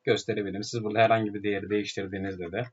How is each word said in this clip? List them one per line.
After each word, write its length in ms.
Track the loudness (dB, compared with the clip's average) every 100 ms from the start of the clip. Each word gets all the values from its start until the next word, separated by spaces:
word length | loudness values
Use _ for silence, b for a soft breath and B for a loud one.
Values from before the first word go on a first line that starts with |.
gösterebilirim. 600 | 0 2 0 -4 -4 -4
Siz 200 | -6 -4
burada 160 | 0 4
herhangi 340 | 6 6 2
bir 100 | -2
değeri 260 | -2 -2 0
değiştirdiğinizde 800 | -2 0 -4 -6 -4 -4 -6 -6
de 120 | -6 -6